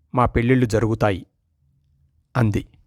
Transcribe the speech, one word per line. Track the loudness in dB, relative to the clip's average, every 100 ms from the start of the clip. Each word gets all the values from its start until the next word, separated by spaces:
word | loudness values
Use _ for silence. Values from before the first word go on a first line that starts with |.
| _ -2
మా | 0
పెళ్ళిళ్ళు | 0 2 2 2
జరుగుతాయి | 0 0 0 -2 -2 -8 _ _ _ _ _ _ _ _ _ _ -2
అంది. | 0 -2 -6 _